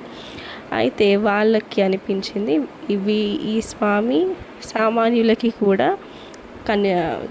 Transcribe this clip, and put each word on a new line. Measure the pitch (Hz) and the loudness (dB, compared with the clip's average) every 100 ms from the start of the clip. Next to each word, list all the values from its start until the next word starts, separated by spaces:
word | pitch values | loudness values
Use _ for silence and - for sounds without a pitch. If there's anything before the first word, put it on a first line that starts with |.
| - - - - - - - | -14 -16 -16 -14 -14 -14 -6
అయితే | 220 233 - 202 202 | -2 0 2 4 4
వాళ్ళకి | 214 202 214 220 214 - | 2 2 4 2 0 0
అనిపించింది, | 190 190 - 196 196 202 220 311 254 - - | 2 0 -2 -4 -4 -4 0 0 0 -6 -2
ఇవి, | 202 196 214 208 202 | 0 2 0 0 -2
ఈ | - 220 | -2 -2
స్వామి | 220 - 208 208 226 277 370 370 - - | -2 -2 0 2 2 2 0 -2 -10 -16
సామాన్యులకి | - 226 220 233 226 240 226 240 233 | -8 0 2 2 4 4 4 4 0
కూడా | - 202 196 277 392 - - - - - - - | 0 2 4 2 0 -6 -18 -18 -18 -18 -10 -2
కన్య-, | 208 202 180 165 107 - | 2 2 2 0 -2 -4